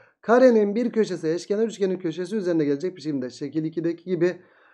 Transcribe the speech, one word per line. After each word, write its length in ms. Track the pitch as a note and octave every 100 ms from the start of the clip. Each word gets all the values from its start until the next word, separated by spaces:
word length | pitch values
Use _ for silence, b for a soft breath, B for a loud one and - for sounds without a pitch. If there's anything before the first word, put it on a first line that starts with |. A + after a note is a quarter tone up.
| b b
Karenin 540 | - A#3+ B3+ A3+ G#3 G3+
bir 160 | B3
köşesi 380 | A3 F#3 F3 D#3
eşkenar 380 | E3+ - G3+ A3+
üçgenin 320 | F#3 F#3+ F#3
köşesi 360 | F3+ D#3+ F3+ A3
üzerine 300 | F3+ E3 D3
gelecek 320 | C#3 F3+ F3+
biçimde 320 | C#3+ C#3+ B2+
şekil 340 | A#2 D3 D#3+
ikideki 400 | D#3+ D#3+ E3 E3+
gibi 380 | F#3 F3+ F3 F3 b b b